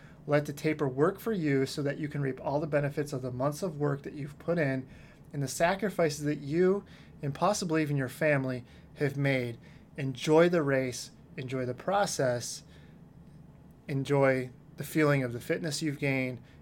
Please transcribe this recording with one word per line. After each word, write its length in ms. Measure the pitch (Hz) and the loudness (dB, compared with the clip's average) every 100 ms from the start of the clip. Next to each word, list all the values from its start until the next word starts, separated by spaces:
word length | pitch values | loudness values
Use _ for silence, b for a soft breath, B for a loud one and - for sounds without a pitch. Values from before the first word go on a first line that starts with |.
| B B - | B B 0
Let 200 | 147 147 | 0 0
the 60 | |
taper 360 | 143 156 156 139 | -2 -2 0 0
work 320 | 127 170 196 | 2 2 2
for 120 | 226 | -2
you 340 | 208 151 135 135 | 0 2 2 2
so 160 | - | -2
that 160 | 143 139 | -4 -4
you 100 | 151 | -6
can 140 | 143 | -2
reap 180 | 135 127 | -4 -4
all 180 | 156 143 | -2 -2
the 60 | 160 | 0
benefits 460 | 147 143 151 143 | 0 0 -2 -4
of 80 | 131 | -4
the 100 | 127 | -6
months 320 | 123 139 147 | -2 -2 -2
of 160 | 190 147 | -6 -2
work 240 | 147 139 | -2 -2
that 120 | - | -6
you've 240 | 151 139 - | -10 -10 -8
put 200 | - 170 | -4 0
in 280 | 139 131 131 B B B B | 0 0 -6 B B B B
and 100 | 147 | -6
the 60 | 143 | -4
sacrifices 760 | - 170 190 208 - 165 143 | 0 0 2 -2 2 0 2
that 140 | 147 147 | -2 -2
you 460 | 139 160 185 202 - B B B | -2 2 4 4 -2 B B B
and 140 | 143 | -6
possibly 480 | 139 175 - 180 156 | 0 2 2 0 0
even 140 | 151 147 | 2 0
your 120 | 127 | -2
family 560 | - 156 139 131 127 B B B | 0 2 2 0 -6 B B B
have 240 | - 143 143 | -2 -2 0
made. 400 | 139 131 120 117 B B B - | 2 2 -2 -6 B B B -8
Enjoy 520 | 135 120 156 156 175 | -6 -4 4 6 6
the 140 | 175 | 4
race, 480 | 139 135 131 123 - - - - | 2 2 0 -4 -12 -16 -18 -12
enjoy 300 | 127 131 123 | -8 -4 -4
the 80 | |
process, 880 | 127 - 202 196 - 131 120 - - - B B B B - - - - - - - - | -4 0 0 0 0 0 0 -4 -12 -16 B B B B -20 -20 -20 -20 -20 -20 -18 -6
enjoy 640 | 139 135 139 135 131 127 - - - | -4 2 4 6 4 -2 -10 -20 -14
the 80 | |
feeling 380 | - 165 151 139 | -4 2 4 4
of 100 | 127 | 2
the 80 | 120 | -4
fitness 420 | - 175 170 143 | -4 -4 -2 -4
you've 160 | 160 139 | -4 -2
gained, 400 | 143 135 127 123 B B | 0 0 -2 -6 B B